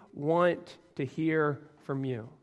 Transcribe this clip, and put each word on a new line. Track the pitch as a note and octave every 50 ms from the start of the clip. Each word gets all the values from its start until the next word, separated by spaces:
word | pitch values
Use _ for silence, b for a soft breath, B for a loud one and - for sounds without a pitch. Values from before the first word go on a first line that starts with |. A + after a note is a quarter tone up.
| B B -
want | - C#3+ D#3 E3 F3 F3 F3 E3 C3+ - - - - - - _
to | - C#3+
hear | C3 - - D#3+ D#3+ D#3 D#3+ D3+ D3 C#3+ - - - - - -
from | - C#3 C3+ C3+
you. | C3 B2 A2+ A2 B2+ - -